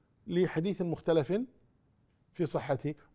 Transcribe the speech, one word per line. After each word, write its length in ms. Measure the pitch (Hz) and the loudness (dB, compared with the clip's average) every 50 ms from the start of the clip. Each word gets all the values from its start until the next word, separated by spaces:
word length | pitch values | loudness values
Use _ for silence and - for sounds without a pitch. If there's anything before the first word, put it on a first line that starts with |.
| _ _ _ _ _ - | _ _ _ _ _ -4
لحديث 540 | 175 175 185 160 - 160 165 202 180 - | 0 2 2 2 2 0 0 0 -2 -2
مختلف 520 | 185 170 156 - - - 165 165 139 - 180 220 262 - _ _ _ _ _ _ _ _ _ _ _ _ _ _ _ _ _ | -2 -4 -4 -2 0 2 4 4 4 2 0 -2 -2 -4 _ _ _ _ _ _ _ _ _ _ _ _ _ _ _ _ _
في 120 | - 170 | -4 -2
صحته. 500 | 143 - 147 - 139 139 127 - 147 151 - - _ - | -2 -2 -2 -2 -2 -2 -2 -2 -4 -6 -8 -12 _ -12